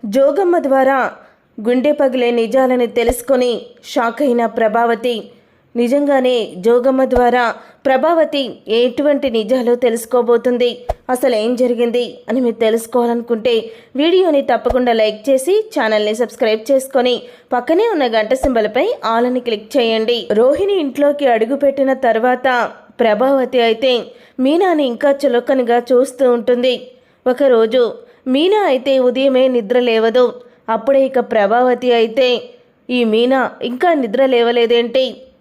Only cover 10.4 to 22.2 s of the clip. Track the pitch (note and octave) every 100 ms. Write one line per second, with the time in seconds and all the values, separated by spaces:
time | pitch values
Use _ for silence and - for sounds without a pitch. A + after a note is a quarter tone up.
10.4 | B3 B3 A#3+ A3+ - - - B3+ C4+ A3+
11.4 | A3 B3 B3 A#3 A#3 A#3 A#3 - - A#3
12.4 | B3 A3+ A3 A3+ A3+ B3+ A#3 A#3 A#3 A#3
13.4 | A3+ A3+ A3+ - - B3+ D#4 F#4 F#4 D4
14.4 | C4+ A#3 B3 B3 B3 A3+ G#3+ G#3 - C4
15.4 | C4 G4+ G#4+ - A3+ G#3+ G#3+ A3 A#3 -
16.4 | A3+ A3 A3 C4+ C4 C4+ B3 B3 - -
17.4 | _ B3 A#3+ E4 A#4 F#4 B3+ A3 G#3+ C4
18.4 | C#4 A#3+ G#3+ G#3+ F#4 B4 - A3+ B3 B3+
19.4 | B3 G#3+ G#3 D4 A#3 A3 A3 A#3 F#3 G#3
20.4 | B3 D4 G4 G4+ D4 B3 C#4+ C#4+ C#4+ A3+
21.4 | A3+ C#4 C#4+ C#4 C4+ C4 B3 A3